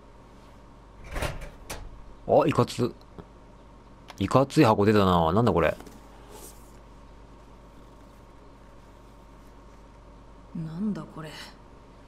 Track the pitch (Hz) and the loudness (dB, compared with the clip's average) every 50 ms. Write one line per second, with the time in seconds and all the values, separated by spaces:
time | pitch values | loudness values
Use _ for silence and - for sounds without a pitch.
0 | - - - - - - - - - - - - - - - - - - - - | -20 -20 -20 -20 -20 -20 -20 -20 -20 -20 -20 -20 -20 -20 -20 -20 -20 -20 -20 -20
1 | - - - - - - - - - - - - - - - - - - - - | -16 -10 -8 -6 -6 -6 -6 -8 -12 -14 -16 -18 -16 -14 -14 -12 -12 -14 -16 -18
2 | - - - - - - 107 135 151 165 - - 120 - - - 123 117 - - | -18 -20 -20 -12 -2 2 4 4 4 4 2 0 0 -2 -2 -4 -4 -4 -4 -10
3 | - - - - - - - - - - - - - - - - - - - - | -18 -20 -20 -20 -20 -20 -20 -20 -20 -20 -20 -20 -20 -20 -20 -20 -20 -20 -20 -20
4 | - - - - 98 95 - 127 139 139 - 151 151 113 110 101 101 104 110 104 | -20 -20 -8 -6 -4 2 2 2 2 4 4 4 6 6 6 6 4 4 4 6
5 | 98 92 90 87 82 80 87 107 120 113 87 85 80 78 - - - - - - | 4 4 4 4 4 2 2 2 2 2 2 2 2 2 0 -2 -8 -18 -20 -20
6 | - - - - - - - - - - - - - - - - - - - - | -20 -20 -20 -20 -20 -20 -20 -20 -20 -20 -20 -20 -20 -20 -20 -20 -20 -20 -20 -20
7 | - - - - - - - - - - - - - - - - - - - - | -20 -20 -20 -20 -20 -20 -20 -20 -20 -20 -20 -20 -20 -20 -20 -20 -20 -20 -20 -20
8 | - - - - - - - - - - - - - - - - - - - - | -20 -20 -20 -20 -20 -20 -20 -20 -20 -20 -20 -20 -20 -20 -20 -20 -20 -20 -20 -20
9 | - - - - - - - - - - - - - - - - - - - - | -20 -20 -20 -20 -20 -20 -20 -20 -20 -20 -20 -20 -20 -20 -20 -20 -20 -20 -20 -20
10 | - - - - - - - - - - - 175 160 160 156 170 208 220 190 160 | -20 -20 -20 -20 -20 -20 -20 -20 -20 -14 -12 -10 -10 -10 -8 -6 -4 -4 -4 -6
11 | 156 - - 156 156 151 143 - - - - - - - - - - - - - | -8 -12 -14 -14 -14 -14 -14 -16 -18 -18 -20 -20 -20 -20 -20 -20 -20 -20 -20 -20
12 | - | -20